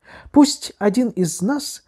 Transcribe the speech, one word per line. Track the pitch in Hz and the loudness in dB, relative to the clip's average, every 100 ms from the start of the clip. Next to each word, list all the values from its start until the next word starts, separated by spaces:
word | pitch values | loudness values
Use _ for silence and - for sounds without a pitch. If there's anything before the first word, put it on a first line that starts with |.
| _ - - | _ -20 0
Пусть | 285 269 - - - | 4 4 2 -12 -4
один | 202 196 240 | -2 0 -2
из | - 175 - | -2 -4 -2
нас | 190 285 - - | -4 -4 -6 -14